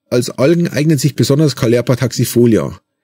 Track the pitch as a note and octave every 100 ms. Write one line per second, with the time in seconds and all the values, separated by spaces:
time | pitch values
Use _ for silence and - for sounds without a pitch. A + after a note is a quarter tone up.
0 | _ B2 A#2+ - C#3 F3 E3+ - D#3 D3
1 | D3 - B2+ C#3 D#3 - A#2+ A#2+ A#2 B2
2 | B2 - B2 A#2 A#2+ G2 C#2 - _ _